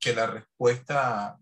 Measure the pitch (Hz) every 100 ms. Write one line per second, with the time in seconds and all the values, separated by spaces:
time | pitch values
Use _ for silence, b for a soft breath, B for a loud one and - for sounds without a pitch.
0 | 127 113 113 110 - - 123 120 - 143
1 | 127 107 101 -